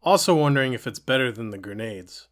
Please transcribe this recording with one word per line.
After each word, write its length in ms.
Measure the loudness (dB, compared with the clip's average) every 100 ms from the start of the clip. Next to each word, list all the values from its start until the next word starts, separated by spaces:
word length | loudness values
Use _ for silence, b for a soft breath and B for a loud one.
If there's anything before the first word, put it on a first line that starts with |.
Also 320 | 4 2 4
wondering 400 | 4 4 2 0
if 140 | -2 -8
it's 100 | -12
better 340 | -2 0 0
than 200 | -4 -10
the 80 | -10
grenades. 680 | -12 -8 -8 -10 -14 -20 -20